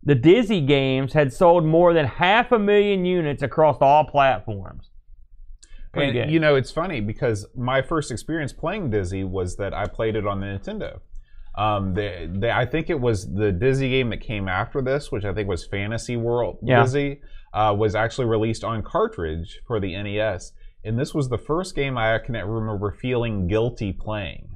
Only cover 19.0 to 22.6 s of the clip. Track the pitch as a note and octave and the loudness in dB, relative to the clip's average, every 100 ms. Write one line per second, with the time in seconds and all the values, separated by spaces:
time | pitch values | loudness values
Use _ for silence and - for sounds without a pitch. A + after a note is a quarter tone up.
19 | A3 - E2 D#2+ E2+ - - A2+ F#2+ F2 | -2 -2 -6 -6 -8 -14 -4 -4 -2 -6
20 | G#2 G#2 G#2+ F2+ - - - - A2+ A2+ | -6 -2 -2 -4 -10 -18 -20 -14 -6 -4
21 | D3+ D#3+ C3 A#2 - D#3 F#3 - C#3 B2+ | -2 -2 -2 -4 -2 -4 -4 -4 -4 0
22 | A2+ A2+ - A#2 F#2+ A2+ | 0 0 -2 -6 -4 -4